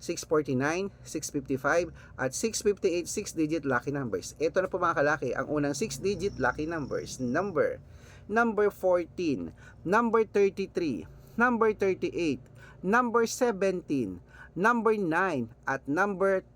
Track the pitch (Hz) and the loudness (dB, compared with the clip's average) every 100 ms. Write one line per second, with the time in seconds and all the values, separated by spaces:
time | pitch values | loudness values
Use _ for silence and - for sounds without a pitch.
0 | - 165 - 156 151 127 143 175 196 - | -8 -8 0 0 2 0 0 -2 -4 -10
1 | - 156 - 147 - 131 143 170 165 - | -10 -8 -6 -6 -4 -2 2 2 0 -8
2 | - - 131 - 226 - 208 196 190 175 | -18 -6 -4 -2 -4 0 0 0 0 -2
3 | 160 220 202 156 151 160 139 123 143 143 | -4 -6 -6 -2 -2 -2 0 -2 -2 -4
4 | 120 92 - - 160 190 185 185 175 160 | -4 -4 -6 -4 0 0 0 0 0 2
5 | 147 156 131 - 131 151 143 143 220 - | 2 2 -2 -4 -2 0 0 -2 -4 -2
6 | 190 180 190 120 127 139 156 165 131 80 | -2 -2 -4 0 0 0 -4 -6 -4 -6
7 | - - 123 147 202 151 95 64 - - | -6 -6 -2 0 0 2 0 -2 -12 -20
8 | - - - 220 233 208 208 - 185 175 | -20 -20 -2 0 2 2 0 2 2 2
9 | 165 - 165 110 82 - - - 160 214 | 0 -4 -2 -2 -6 -12 -20 -10 0 2
10 | 233 226 214 202 196 196 190 185 165 95 | 4 2 2 2 2 2 -6 -2 -2 -4
11 | 92 - - - 247 226 226 208 196 185 | -8 -18 -10 0 2 4 2 2 0 0
12 | 180 - 165 123 - - - - 180 233 | -2 0 0 -2 -6 -20 -20 -6 2 2
13 | 240 233 226 - 240 190 190 180 - 139 | 4 2 0 0 0 2 0 0 -2 -2
14 | 101 87 - - - 160 214 233 220 214 | -2 -6 -16 -20 -12 0 2 4 2 2
15 | 175 165 190 139 117 - - 135 135 160 | 2 0 0 -2 -4 -6 -4 -4 -2 0
16 | 202 185 196 190 - | 0 2 2 2 -2